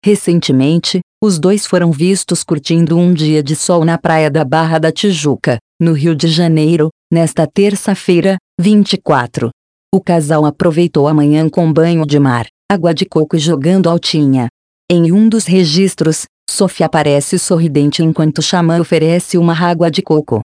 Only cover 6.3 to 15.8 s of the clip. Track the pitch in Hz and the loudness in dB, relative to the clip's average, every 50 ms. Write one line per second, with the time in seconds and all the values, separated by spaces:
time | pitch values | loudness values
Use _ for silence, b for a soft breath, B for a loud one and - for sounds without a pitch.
6.3 | 156 156 175 170 160 156 156 151 170 160 151 160 - _ _ _ - 165 165 160 | 0 0 0 0 2 2 2 0 2 0 0 -2 -4 _ _ _ 0 0 0 0
7.3 | - - 160 151 _ - 196 208 208 196 - - 196 - - - 180 170 160 190 | 0 -2 -2 -2 _ 0 0 0 0 -2 -4 -4 -4 -4 0 0 0 2 2 0
8.3 | 190 185 _ _ _ - 170 208 214 208 196 - - - _ - 156 131 120 123 | -2 -2 _ _ _ -2 0 2 4 2 2 2 -2 -4 _ 0 0 0 0 -4
9.3 | _ - 123 117 - _ _ _ _ _ _ _ - 190 - - 175 170 151 143 | _ -6 -6 -6 -6 _ _ _ _ _ _ _ -2 -2 0 0 0 0 0 0
10.3 | 165 151 151 147 147 _ 190 175 156 156 175 170 _ 151 139 147 156 151 147 147 | 0 0 0 0 -2 _ -2 0 2 0 -2 0 _ 0 0 2 2 2 2 2
11.3 | 147 156 160 160 156 - 175 160 151 156 160 170 170 165 156 147 147 147 143 135 | 2 2 0 0 0 0 0 0 2 2 2 2 2 0 0 0 0 2 2 2
12.3 | 123 120 113 - _ _ _ _ 202 190 160 170 165 - 196 - - 160 156 151 | 0 -2 -4 -8 _ _ _ _ -4 -2 0 -2 -2 -2 -4 -2 -2 -2 -2 0
13.3 | - 165 143 160 170 135 135 165 185 196 180 170 170 170 - - - 156 147 139 | -2 -2 0 0 -2 0 0 0 2 2 2 2 0 0 -2 -2 -2 0 2 2
14.3 | 135 131 120 120 _ _ _ _ _ _ _ _ 175 175 165 165 175 202 220 220 | 2 0 -2 -4 _ _ _ _ _ _ _ _ 0 2 2 2 4 4 4 4
15.3 | 214 226 - - 180 190 180 156 147 175 | 2 0 -2 0 2 2 2 2 2 0